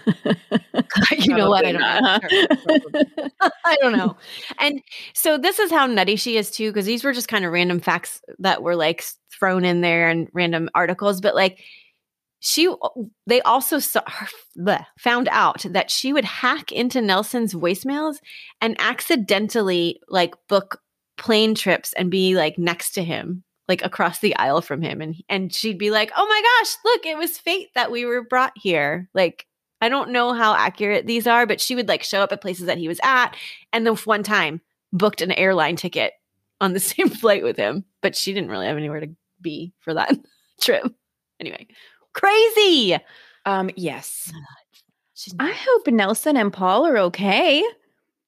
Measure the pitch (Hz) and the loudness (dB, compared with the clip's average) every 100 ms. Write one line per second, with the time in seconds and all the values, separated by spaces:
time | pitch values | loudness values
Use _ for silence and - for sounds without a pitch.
0 | - - - 202 - 233 - - - - | -2 -2 0 -2 -2 -4 -2 -4 -2 0
1 | - 302 190 240 196 196 156 170 120 165 | 0 2 2 4 4 4 4 2 2 2
2 | 196 202 - 381 339 302 - 311 - 294 | 2 2 2 2 4 2 2 0 2 0
3 | 285 - 277 - 381 - - 311 262 214 | 0 -2 -8 0 0 2 0 4 4 2
4 | 185 - - - - - 285 285 - - | 0 -4 -12 -18 -12 -2 -2 -2 -10 -20
5 | - - 330 302 330 403 403 330 262 220 | -12 -2 2 2 2 0 2 2 2 2
6 | 185 202 247 226 208 - 220 208 196 233 | 2 0 0 -2 -2 -4 -4 -2 -2 -2
7 | 269 247 233 214 180 170 175 175 175 175 | -2 -4 -2 -2 -2 0 0 0 0 -2
8 | - - - - 185 - 151 175 156 165 | -4 -16 -18 -6 -2 0 0 0 0 -2
9 | - - _ - 190 185 180 175 175 170 | -8 -16 _ -4 0 2 2 2 2 2
10 | 165 165 165 175 170 165 165 - 175 180 | 2 0 -4 -2 -2 -2 -2 0 0 0
11 | 202 185 202 156 190 190 - - _ _ | -2 0 0 2 0 -2 -20 -20 _ _
12 | _ _ _ _ - - 349 - - - | _ _ _ _ -4 2 2 2 -6 -6
13 | 220 _ - 240 - 247 254 302 - - | -12 _ 0 2 4 2 2 -2 -2 -2
14 | - - 208 - - - 180 156 - _ | -4 -8 -12 -16 -20 -6 0 0 -2 _
15 | 254 240 254 - 185 - 185 180 - - | -2 0 2 2 2 0 -4 -2 -2 -2
16 | 262 294 202 - 254 294 - - 247 254 | -2 0 -2 -2 -2 -2 -4 -4 -2 0
17 | 214 190 214 247 226 175 170 190 269 285 | 2 0 0 -2 -4 -2 -2 -2 -4 -4
18 | 311 294 - - - - 226 220 214 247 | -4 -6 -14 -20 -18 -6 -4 -2 -2 -2
19 | - 330 190 196 214 240 196 175 170 - | 0 0 2 0 0 0 0 0 0 -4
20 | - 190 170 - - 196 190 - _ _ | -2 0 0 -2 0 0 0 -10 _ _
21 | _ - - 214 220 214 196 170 - - | _ -8 0 4 4 2 0 0 -2 -4
22 | 180 190 185 185 156 160 175 170 - - | -2 2 2 2 2 0 -2 -2 -6 -6
23 | 165 127 - 185 - _ - 180 - - | -4 -6 -6 -10 -12 _ -4 -2 -2 -2
24 | 175 - 208 - 131 151 - 143 160 143 | -2 0 -2 0 2 0 -2 -4 -6 -6
25 | 156 165 - 196 190 - 220 180 208 214 | -8 -10 -6 -6 -4 -6 -6 -4 -2 0
26 | 214 - 415 427 440 480 440 - 427 480 | 0 0 0 2 4 4 2 0 2 2
27 | 320 311 330 - - 370 - 254 240 240 | 0 -4 -4 -4 -4 -4 -4 -2 -2 -2
28 | 240 247 240 254 262 - 202 160 143 160 | -2 -4 0 0 0 -2 -2 0 0 -2
29 | 185 - 175 - - _ _ - 226 277 | -4 0 0 -2 -20 _ _ -4 0 0
30 | - 247 240 240 220 208 131 185 202 208 | 0 0 0 2 2 4 2 0 -2 -2
31 | - 233 233 233 233 208 - 247 220 160 | 0 -2 2 4 2 0 -4 -4 0 -2
32 | - 196 196 202 202 180 175 175 165 170 | -2 0 0 -2 -8 -8 -4 -4 -4 -2
33 | - 254 240 - - - _ 226 233 220 | 2 2 0 -4 -18 -18 _ -2 0 0
34 | 214 208 208 208 160 160 - _ _ 180 | 0 -2 0 0 0 -4 -12 _ _ 0
35 | 208 214 175 - 190 185 151 170 180 165 | 0 0 -2 0 2 2 2 0 -4 -2
36 | 110 - _ _ _ - 196 185 - - | -4 -4 _ _ _ -4 -2 -2 -2 0
37 | 381 - 226 202 117 107 104 156 190 _ | 0 2 2 2 2 -2 -2 -4 -8 _
38 | 196 - - 196 127 98 95 151 151 147 | -4 -2 -4 -4 -6 -6 -4 -4 -6 -8
39 | 156 165 _ _ 170 151 175 - - 160 | -10 -16 _ _ -12 -10 -12 -14 -6 -2
40 | - - - _ _ - - 185 - - | 0 -2 -6 _ _ -6 0 0 -2 -10
41 | _ _ _ - - - - _ - _ | _ _ _ -16 -14 -14 -18 _ -20 _
42 | _ - 392 427 453 440 403 311 208 156 | _ -2 2 4 4 4 4 4 2 0
43 | - - - _ 202 190 190 - 170 123 | -4 -20 -20 _ -4 -2 -2 -4 -8 -8
44 | - - - 160 139 135 _ _ _ _ | -12 -12 -14 -16 -20 -20 _ _ _ _
45 | _ - - 180 285 427 - 480 - 226 | _ -20 -12 -6 -4 -4 2 2 4 2
46 | 196 226 311 277 208 190 185 202 330 240 | 2 0 0 2 0 0 2 4 4 4
47 | 180 180 196 208 339 285 440 - _ _ | 2 0 0 2 4 2 0 -4 _ _
48 | _ _ | _ _